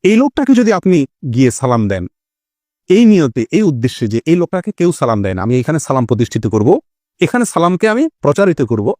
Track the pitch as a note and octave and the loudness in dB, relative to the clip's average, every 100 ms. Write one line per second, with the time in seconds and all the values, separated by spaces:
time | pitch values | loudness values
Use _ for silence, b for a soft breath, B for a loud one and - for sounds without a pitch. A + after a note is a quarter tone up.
0 | F#3 A3 C#4 - C4+ A#3+ A3+ F#3+ F#3+ F3 | 2 2 0 -2 0 2 2 0 0 0
1 | C3+ _ C#3+ A#2 B2+ - C3 A#2+ G#2 F#2+ | 0 _ -6 0 0 0 -2 0 0 -4
2 | F2+ _ _ _ _ _ _ _ _ F#3 | -8 _ _ _ _ _ _ _ _ 4
3 | A#3 G3+ C#3 B2 A2 F3+ G#3 B2+ A#2+ - | 6 4 2 -2 -2 0 0 0 -4 -4
4 | A2 A2+ D#3 F3 E3+ F#3 - - F3 D#3+ | -4 -4 0 0 0 -4 -8 -2 -2 0
5 | B2 G#2+ F#2+ F#2 G2+ B2+ A#2+ - - C3+ | -2 0 -2 -4 -2 -2 -2 -4 -2 -2
6 | A#2+ A#2 A#2 A2+ G#2+ G#2+ G#2+ B3 _ _ | 0 0 -2 -2 -2 0 2 0 _ _
7 | _ _ D#3+ B3 A3+ - E3+ F3+ A3 A3 | _ _ -2 0 -2 0 0 0 0 0
8 | D#4 _ C#3+ D3 G3 E3 A#2+ A2+ G#2 | -2 _ -2 2 0 0 -2 -2 -2